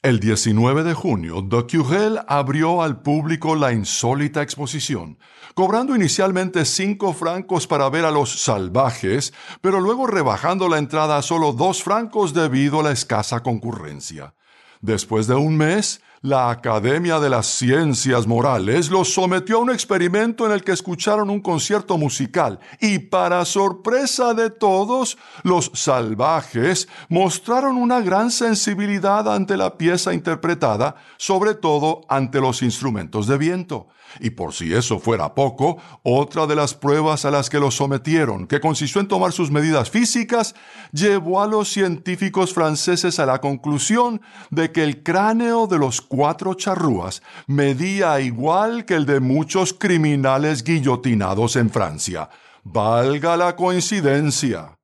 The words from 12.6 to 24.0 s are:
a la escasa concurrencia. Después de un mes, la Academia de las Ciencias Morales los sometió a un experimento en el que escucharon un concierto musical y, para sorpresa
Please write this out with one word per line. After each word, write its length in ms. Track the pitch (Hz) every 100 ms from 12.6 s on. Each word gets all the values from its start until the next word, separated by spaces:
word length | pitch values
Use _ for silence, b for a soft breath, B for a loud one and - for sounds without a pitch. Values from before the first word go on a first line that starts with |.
| 143 151
a 60 |
la 80 | 151
escasa 500 | 131 - 110 107 117
concurrencia. 920 | 123 113 110 110 78 73 - 78 71 _ b b b b
Después 460 | 98 107 - 110 107
de 80 |
un 220 | 127 151 156
mes, 440 | 156 190 208 - b b
la 300 | 139 135 123
Academia 680 | 117 123 107 107 147 175 160
de 100 | 147
las 160 | 127 104
Ciencias 800 | - 123 139 160 120 135 123 110
Morales 640 | 117 135 123 95 135 156
los 240 | 185 180
sometió 440 | - 185 185 185 220
a 20 |
un 100 | 240
experimento 760 | 247 - 190 175 196 226 226 226
en 60 |
el 120 | 208
que 80 | -
escucharon 580 | 180 - 175 - 214 208
un 100 | 202
concierto 560 | 196 165 - 202 202 180
musical 640 | 147 - 135 - 143 98 B B
y, 180 | 220 196
para 460 | 135 185 180 175
sorpresa 920 | 175 202 196 190 214 247